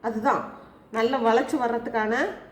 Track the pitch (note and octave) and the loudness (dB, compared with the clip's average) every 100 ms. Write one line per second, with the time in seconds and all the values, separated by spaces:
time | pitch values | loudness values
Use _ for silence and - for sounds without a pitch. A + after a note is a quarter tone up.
0 | A3+ A3 B3 G#3 - - - - - A3 | -4 0 0 0 -2 -14 -20 -20 -8 0
1 | A3+ C4 A3+ A#3 D4 D#4 A#3+ A#3 A#3 A3+ | 0 2 4 4 2 0 0 -2 -2 -2
2 | G#3+ A#3+ F#4+ - - | 0 0 -2 -6 -18